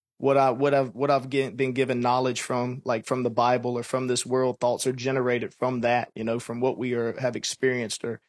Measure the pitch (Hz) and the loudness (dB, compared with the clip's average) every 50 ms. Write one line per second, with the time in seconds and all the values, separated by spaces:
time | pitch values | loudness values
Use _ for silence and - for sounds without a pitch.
0 | _ _ _ - 127 139 139 139 135 131 117 123 143 143 139 139 135 123 87 120 | _ _ _ -2 0 4 4 6 4 4 4 2 2 4 4 4 2 0 -2 -2
1 | 139 139 139 135 131 131 139 135 135 117 98 - 135 127 123 135 131 123 127 123 | 2 2 2 2 0 0 0 0 0 0 -2 -2 -2 0 2 0 0 0 0 0
2 | 120 123 123 127 131 127 120 - - - 131 123 123 127 127 139 - 127 120 113 | 2 2 2 2 2 0 -2 -4 -4 -4 -2 -2 -2 -4 -6 -6 -4 -2 -2 -2
3 | - - 131 127 123 120 110 123 117 123 127 120 120 123 123 120 117 - - 127 | -2 -4 -2 -2 -2 0 2 2 4 4 2 2 0 -2 -4 -4 -4 -2 -2 -2
4 | 127 123 123 120 - 123 127 131 131 127 120 - 123 123 117 107 - 131 131 123 | 0 0 -2 -2 -2 0 0 2 2 0 0 0 0 0 0 0 0 -2 -2 -2
5 | 123 135 135 135 123 123 123 117 113 - - _ 127 127 127 120 117 120 120 120 | -2 -2 0 0 0 0 0 0 -2 -6 -4 _ -2 -2 0 0 2 2 2 2
6 | 117 - _ 107 110 113 117 120 - - 120 120 127 131 107 90 127 123 123 120 | 0 -4 _ -6 -4 -2 -2 -4 -4 -8 -4 0 0 0 0 -2 -4 -2 -2 -2
7 | 117 117 - 120 131 123 113 113 - - - - 135 131 127 123 - 101 - - | -2 -2 -4 -2 -4 -4 -4 -4 -6 -6 -2 0 0 0 2 0 -2 -4 -6 -6
8 | - 120 110 - _ | -6 -8 -8 -8 _